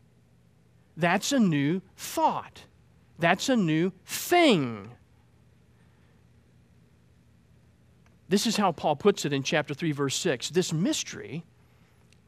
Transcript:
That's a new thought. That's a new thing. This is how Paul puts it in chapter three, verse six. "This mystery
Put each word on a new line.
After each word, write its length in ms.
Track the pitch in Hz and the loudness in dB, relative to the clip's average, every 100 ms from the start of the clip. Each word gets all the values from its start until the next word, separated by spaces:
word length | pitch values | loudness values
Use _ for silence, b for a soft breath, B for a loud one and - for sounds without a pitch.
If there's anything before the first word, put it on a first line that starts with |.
| _ _ _ _ _ _ _ _ _ - | _ _ _ _ _ _ _ _ _ -2
That's 340 | 170 202 - | 0 0 2
a 80 | 277 | 2
new 440 | 196 147 139 185 - - | 4 4 2 -2 -6 -16
thought. 680 | - - 311 151 - - - _ _ _ _ - | -8 0 0 0 -8 -18 -20 _ _ _ _ -2
That's 300 | 165 185 - | 2 2 2
a 80 | 247 | 0
new 360 | 170 156 185 - | 2 0 -2 -4
thing. 840 | - - - 349 320 185 127 107 104 - _ _ _ _ _ _ _ _ _ _ _ _ _ _ _ _ _ _ _ _ _ _ _ _ _ _ _ _ _ _ _ _ - | -12 -8 2 4 6 4 0 -6 -12 -20 _ _ _ _ _ _ _ _ _ _ _ _ _ _ _ _ _ _ _ _ _ _ _ _ _ _ _ _ _ _ _ _ -2
This 180 | 196 233 | 0 0
is 100 | 202 | 0
how 160 | 196 | 0
Paul 240 | 156 170 139 | 0 -2 2
puts 280 | 208 196 | 2 2
it 80 | 151 | 0
in 120 | 143 | -4
chapter 300 | 131 160 143 | 0 -2 -2
three, 180 | 143 165 | -4 -4
verse 240 | 143 139 - | -2 -4 -2
six. 340 | 175 - - | -2 -2 -2
"This 220 | 160 175 | -2 -2
mystery 720 | 160 233 302 - 139 104 147 - _ _ _ _ _ _ _ | -2 -2 -4 -6 -12 -12 -12 -14 _ _ _ _ _ _ _